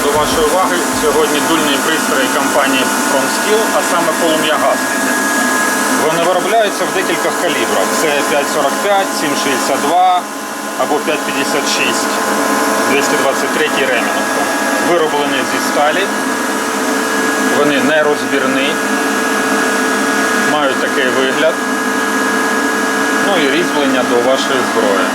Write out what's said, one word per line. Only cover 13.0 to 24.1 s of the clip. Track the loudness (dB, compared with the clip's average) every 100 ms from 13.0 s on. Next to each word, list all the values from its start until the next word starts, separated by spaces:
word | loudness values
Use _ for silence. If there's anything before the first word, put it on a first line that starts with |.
| 2 0
двадцять | 0 0 -2 0
третій | 0 0 0
Ремінгтон. | 0 0 -2 -2 -2 -2 -2 -2 0 0
Вироблені | 2 2 0 0 -2 -2
зі | -2 -2
сталі, | 0 2 0 -2 -2 -2 -2 -2 -4 -4 -2 -2 -2 -2 -2 0 0 0 2
вони | 2 2
не | 2 2
розбірні, | 2 0 0 0 0 0 0 -2 -2 -2 -2 -2 -2 -2 0 0 0 0 0 0 0 0 0 0 0
мають | 0 0 0
такий | -2 0 0
вигляд. | 0 0 2 0 0 -4 -2 -2 -2 -2 -2 -2 -2 -2 -2 -2 -2 -2 -2 -2 0 0
Ну | 0
і | 2 0
різьблення | 0 0 0 0 0